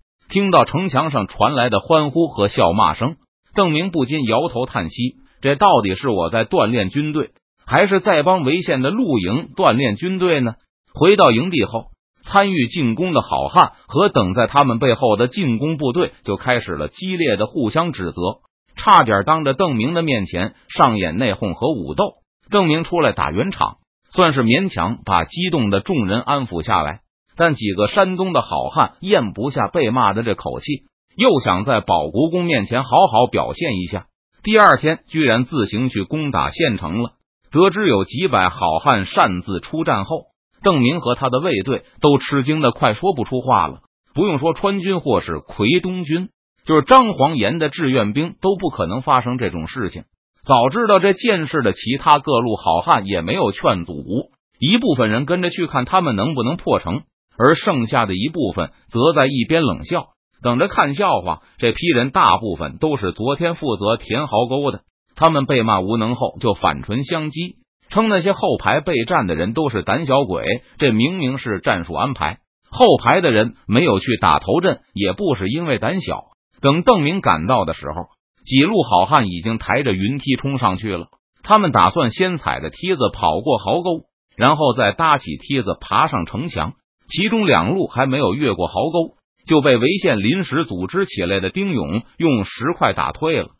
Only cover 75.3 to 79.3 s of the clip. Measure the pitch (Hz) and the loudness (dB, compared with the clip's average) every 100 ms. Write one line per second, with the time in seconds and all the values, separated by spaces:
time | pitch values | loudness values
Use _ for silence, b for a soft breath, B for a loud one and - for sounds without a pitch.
75.3 | 110 98 147 165 123 117 185 90 - - | -2 -2 -4 -4 -2 -2 -4 -6 -8 -10
76.3 | _ _ _ 139 165 254 208 143 190 110 | _ _ _ 2 4 4 4 2 0 0
77.3 | 80 92 123 80 - 69 82 - _ _ | 0 2 0 0 -6 -10 -10 -12 _ _
78.3 | _ - 131 165 214 117 90 98 147 101 | _ 0 2 4 2 2 2 4 2 0